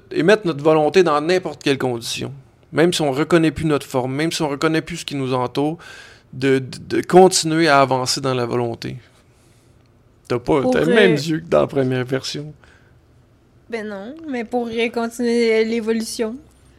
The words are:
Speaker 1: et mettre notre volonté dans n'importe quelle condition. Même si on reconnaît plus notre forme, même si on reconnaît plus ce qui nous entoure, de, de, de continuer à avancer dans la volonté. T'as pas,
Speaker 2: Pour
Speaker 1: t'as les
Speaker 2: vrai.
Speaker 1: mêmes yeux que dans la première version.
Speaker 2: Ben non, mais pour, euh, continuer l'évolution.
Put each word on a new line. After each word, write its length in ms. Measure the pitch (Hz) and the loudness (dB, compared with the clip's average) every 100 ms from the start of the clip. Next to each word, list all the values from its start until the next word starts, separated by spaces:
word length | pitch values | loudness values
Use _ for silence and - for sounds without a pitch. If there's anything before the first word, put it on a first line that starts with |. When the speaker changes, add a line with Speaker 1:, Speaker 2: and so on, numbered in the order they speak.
| - | -6
Speaker 1:
et 120 | - | 0
mettre 240 | 160 214 180 | 4 2 0
notre 160 | 139 | 0
volonté 400 | 151 156 151 180 | 2 4 4 4
dans 180 | 170 147 | 4 2
n'importe 400 | 156 185 175 143 | 2 0 -2 -4
quelle 140 | 151 139 | -2 0
condition. 560 | 131 120 120 - 123 135 - _ _ | -2 -4 -6 -8 -10 -12 -20 _ _
Même 180 | 139 170 | 2 2
si 100 | 175 | 2
on 100 | 151 | 0
reconnaît 400 | 131 156 175 160 | 0 2 2 2
plus 140 | 139 160 | 0 -2
notre 200 | 143 - | -2 -2
forme, 280 | 131 127 135 | -4 -2 -4
même 160 | 165 | -4
si 100 | - | -4
on 80 | 156 | -4
reconnaît 320 | 139 156 160 | -2 -2 -2
plus 160 | 156 170 | -4 -10
ce 80 | - | -8
qui 100 | 143 | -6
nous 180 | 131 | -2
entoure, 440 | 131 123 131 147 170 - - - - _ | -2 -2 -2 -2 -4 -12 -20 -20 -20 _
de, 260 | 131 135 135 | -2 2 2
de, 380 | 127 - 85 - | 0 -10 -6 -4
de 40 | - | 4
continuer 600 | 180 185 185 165 160 165 | 8 8 6 0 2 4
à 120 | 139 | 4
avancer 400 | 135 131 131 147 | 4 2 -2 -2
dans 140 | 135 | -2
la 120 | 127 120 | -2 -2
volonté. 520 | 120 120 113 127 131 - _ _ _ _ _ _ _ _ _ _ _ - | -2 -4 -6 -10 -12 -16 _ _ _ _ _ _ _ _ _ _ _ -6
T'as 120 | 123 | -4
pas, 220 | - 151 | 0 0
Speaker 2:
Pour 100 | 131 | 2
Speaker 1:
t'as 80 | 254 | 2
les 60 | 165 | 2
Speaker 2:
vrai. 40 | 214 | 4
Speaker 1:
mêmes 180 | 196 | 4
yeux 260 | 151 160 160 | 4 0 -4
que 60 | 165 | 0
dans 140 | 151 | 2
la 60 | 139 | 2
première 360 | 139 127 127 | 0 0 -2
version. 480 | 123 131 - 147 151 147 - _ _ _ _ _ _ _ _ _ - | -2 -4 -4 -10 -12 -18 -20 _ _ _ _ _ _ _ _ _ -12
Speaker 2:
Ben 180 | 226 214 | -10 -8
non, 280 | 196 208 311 320 | -10 -12 -14 -10
mais 160 | 247 | -8
pour, 240 | 226 247 233 | -4 -6 -4
euh, 220 | 226 233 | -2 -2
continuer 760 | 233 233 233 240 233 233 220 220 | -2 -6 -4 -2 2 2 2 0
l'évolution. 680 | 233 220 226 226 - 220 254 - _ _ | -2 -2 -2 -4 -6 -6 -8 -16 _ _